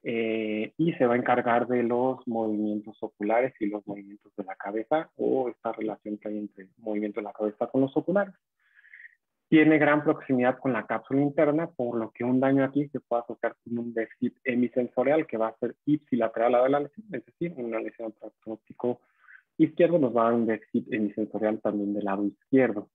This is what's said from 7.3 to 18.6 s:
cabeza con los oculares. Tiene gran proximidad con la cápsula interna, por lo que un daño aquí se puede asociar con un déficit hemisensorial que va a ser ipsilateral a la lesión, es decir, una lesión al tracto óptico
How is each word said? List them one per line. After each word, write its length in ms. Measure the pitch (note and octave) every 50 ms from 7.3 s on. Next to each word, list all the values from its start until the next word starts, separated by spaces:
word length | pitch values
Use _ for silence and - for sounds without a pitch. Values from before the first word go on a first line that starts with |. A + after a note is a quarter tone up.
| -
cabeza 340 | - G#2+ G#2+ G#2 _ A#2+ -
con 140 | - C3+
los 160 | C3+ C3 - D#3
oculares. 360 | D3+ - F3+ G3+ G3+ G3 F#3+ _ _ _ _ _ _ _ _ _ _ - - - - - _ _ _ _ _ _ _ _
Tiene 280 | - D#3 D#3 D3+ D#3+ D3
gran 280 | D3 D3 D3 D3+ D3
proximidad 520 | D#3 D3+ - - - C3+ B2 B2 B2+ B2+ -
con 120 | - C3+
la 140 | B2 A2 G#2+
cápsula 360 | - A2+ A2 - - C3 C#3
interna, 460 | C#3+ C#3+ C#3+ E3+ D#3 D3 D3 D#3 E3+ E3
por 280 | - _ B2+ A#2 A2+ A#2
lo 140 | A2 A2
que 120 | _ - A#2+
un 160 | A#2+ B2+ B2+
daño 240 | C3 C3+ C3+ C#3 C3+
aquí 240 | C3+ C3+ C#3+ D3 C#3+
se 120 | _ B2+
puede 220 | _ _ A#2+ A#2 -
asociar 320 | - A#2 _ - A2+ A2 _
con 160 | _ A2+ A#2 A#2+
un 160 | A#2 A#2+ A2+
déficit 440 | A2+ A2 - - _ B2 A#2+ - _ _
hemisensorial 800 | C3+ A#2+ A#2+ B2 A#2 - C3 B2 A#2 _ - B2 C3 D3 D#3+ D3+ -
que 80 | -
va 140 | A2 A2 A2+
a 80 | - _
ser 180 | - A#2 - _ _
ipsilateral 680 | - D3 D3+ _ _ - A#2 A2+ A2 - A2+ A2+ A#2+ B2
a 140 | A#2+ B2+ C3
la 100 | C#3 C#3+
lesión, 260 | D3 C#3+ _ - - -
es 140 | F3+ B2 -
decir, 280 | _ _ _ E3+ F3 E3+ C3+
una 220 | A#2+ A#2 A2+ A2
lesión 240 | A2+ A#2 - _ A#2
al 80 | A2 G#2+
tracto 380 | _ - G#2+ _ _ _ G#2+
óptico 500 | A2 -